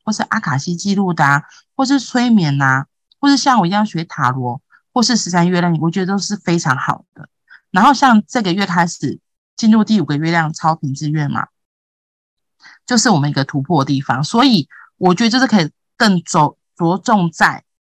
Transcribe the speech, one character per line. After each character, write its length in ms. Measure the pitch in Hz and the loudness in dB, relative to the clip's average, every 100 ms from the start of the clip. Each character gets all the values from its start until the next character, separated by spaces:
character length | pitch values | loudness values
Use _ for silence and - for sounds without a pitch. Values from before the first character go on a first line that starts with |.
或 80 | - | -8
是 120 | 208 | -6
阿 160 | - 220 | -4 -4
卡 180 | 214 139 | -2 -4
西 180 | 180 170 | -4 -6
记 200 | 202 196 | -2 -2
录 180 | 190 | 0
的 100 | 170 | 0
啊， 200 | 143 143 - - _ - | 2 2 -2 -20 _ -4
或 100 | 262 | 0
是 140 | 277 | 0
催 320 | - 254 247 | -2 -2 2
眠 280 | 220 156 139 | 2 2 0
啊， 280 | 135 131 139 _ _ - | 2 0 -2 _ _ -2
或 100 | 277 | 0
是 80 | 277 | 2
像 220 | 277 247 | 2 2
我 80 | 170 | 2
一 20 | |
样 160 | 208 214 | 0 -2
学 180 | 165 | -4
塔 280 | 165 - 127 | -8 -4 -2
罗， 280 | 131 123 123 _ _ _ | -2 -6 -8 _ _ _
或 120 | 247 | -2
是 120 | 220 233 | 0 0
十 140 | - | 0
三 180 | 175 170 | 0 2
月 140 | 180 | 2
亮， 160 | 175 160 | 0 0
我 100 | 160 | -2
觉 80 | 180 | -2
得 80 | 185 | -2
都 100 | 196 | -4
是 180 | 175 208 | -4 -8
非 220 | - 170 | -2 -2
常 180 | 165 131 | -2 -4
好 300 | - - _ | -4 -6 _
的。 160 | - - _ _ - _ | -20 -20 _ _ -20 _
然 160 | 185 240 | 2 4
后 80 | |
像 280 | 269 269 220 - | 4 4 4 2
这 140 | 254 | -4
个 100 | 190 | -2
月 140 | 180 190 | -2 -2
开 200 | 175 170 | 0 -2
始 320 | - 143 - _ _ _ - | -2 -8 -8 _ _ _ -2
进 160 | 226 | 4
入 100 | 220 | 4
第 200 | 208 214 | 4 0
五 20 | |
个 140 | 147 147 | 0 -2
月 120 | 165 | 0
亮 220 | 170 156 | 0 -2
超 240 | 160 160 160 | -2 -2 -2
频 180 | 147 | -4
之 160 | 135 151 | -6 -4
月 160 | 156 143 | -2 -2
嘛， 180 | 120 - _ _ _ _ _ _ _ _ _ _ _ - - - | -4 -8 _ _ _ _ _ _ _ _ _ _ _ -20 -16 -4
就 120 | 247 | 0
是 120 | - | 2
我 80 | 170 | 2
们 120 | 143 | 0
一 40 | |
个 120 | 143 139 | -2 -4
突 160 | 147 | -4
破 240 | 135 165 139 | -2 -2 0
的 20 | |
地 140 | 135 | -2
方。 200 | 139 123 | -2 -4
所 220 | 151 - | -2 2
以 240 | 269 214 139 - - - | 2 2 -2 -12 -20 -2
我 180 | 185 175 | 0 2
觉 80 | |
得 60 | 233 | 2
就 100 | 254 | 2
是 80 | 254 | 2
可 140 | 214 | 2
以 100 | 151 _ _ - | 0 _ _ -2
更 260 | 220 180 | 2 2
着-， 340 | - 175 147 - _ - | 0 0 0 -2 _ -4
着 220 | 165 185 | -2 -2
重 340 | 214 214 170 | 0 0 0
在 320 | - 185 - _ _ | 0 -2 -2 _ _